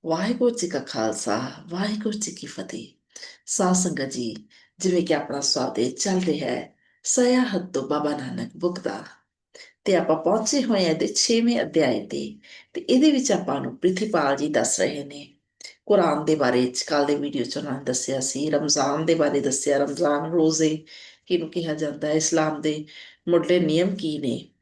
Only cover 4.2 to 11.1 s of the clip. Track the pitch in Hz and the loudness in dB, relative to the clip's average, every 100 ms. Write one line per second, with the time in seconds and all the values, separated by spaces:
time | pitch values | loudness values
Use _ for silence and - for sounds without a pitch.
4.2 | 117 107 - _ _ _ 185 180 - 147 | -6 -8 -16 _ _ _ 0 2 2 0
5.2 | - 143 139 143 127 - 123 - 202 185 | 0 -4 -2 0 -2 -2 -2 -2 0 0
6.2 | 175 143 - - - _ _ _ - - | 0 -2 -2 -6 -8 _ _ _ -2 2
7.2 | 247 254 247 190 180 139 131 147 147 147 | 4 4 2 -2 -2 -6 -2 0 0 -4
8.2 | 131 - 117 - 175 180 - 110 - - | -6 -8 -8 -4 -4 -2 -6 -8 -12 -20
9.2 | _ _ _ - - _ - 180 151 160 | _ _ _ -20 -20 _ 2 2 4 2
10.2 | 170 220 226 285 240 202 175 160 - | 2 2 2 0 2 2 2 2 0